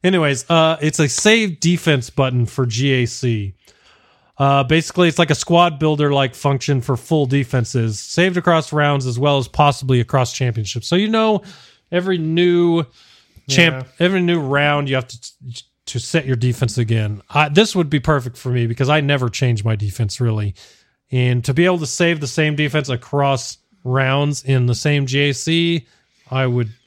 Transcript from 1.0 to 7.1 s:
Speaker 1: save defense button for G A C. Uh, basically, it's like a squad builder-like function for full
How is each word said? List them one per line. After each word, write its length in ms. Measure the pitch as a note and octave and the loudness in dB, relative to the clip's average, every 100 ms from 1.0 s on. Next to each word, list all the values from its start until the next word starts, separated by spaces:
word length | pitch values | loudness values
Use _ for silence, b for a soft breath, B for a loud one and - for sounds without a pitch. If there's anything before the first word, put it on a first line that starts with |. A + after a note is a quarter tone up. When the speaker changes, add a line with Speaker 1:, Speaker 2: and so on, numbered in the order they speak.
| D3 | -2
Speaker 1:
save 500 | - G#3+ A3+ G#3+ D#3+ | 2 2 2 2 -2
defense 500 | E3 F3 - C#3 A#2 | 0 0 2 0 -2
button 360 | - C3 B2+ A#2 | -2 0 0 -2
for 200 | - B2 | -2 -4
G 260 | A2 C#3 | -2 0
A 140 | C3 A#2 | 0 -2
C. 480 | - B2+ A2+ G2 - b b b b b b b - | -2 -4 -2 -6 -12 b b b b b b b -2
Uh, 260 | C#3 C#3 | 2 2
basically, 460 | C3 D#3 D#3+ - F3 | 2 0 0 0 0
it's 100 | D#3 | 2
like 100 | E3 | 0
a 40 | D3+ | 0
squad 420 | - E3+ F3 C#3+ | 2 4 4 2
builder-like 540 | D#3 D3+ D3 C#3 C3+ | -2 0 2 2 0
function 460 | - C#3+ C#3 - C#3 | -2 -2 -2 0 -2
for 160 | B2 B2 | 0 -4
full 300 | - | 0